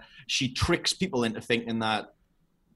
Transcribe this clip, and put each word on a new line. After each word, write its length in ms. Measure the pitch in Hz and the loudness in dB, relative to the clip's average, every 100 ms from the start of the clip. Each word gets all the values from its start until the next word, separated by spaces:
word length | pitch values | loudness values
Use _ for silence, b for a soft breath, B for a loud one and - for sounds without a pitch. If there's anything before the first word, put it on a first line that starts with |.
| B B B | B B B
She 260 | - 131 | -2 0
tricks 400 | - - 165 - | 0 2 2 2
people 320 | - 185 123 113 | 0 0 2 0
into 160 | 110 | 0
thinking 380 | - 117 117 113 | 0 0 0 -2
that 340 | 110 107 - _ _ _ _ _ _ | 0 0 -4 _ _ _ _ _ _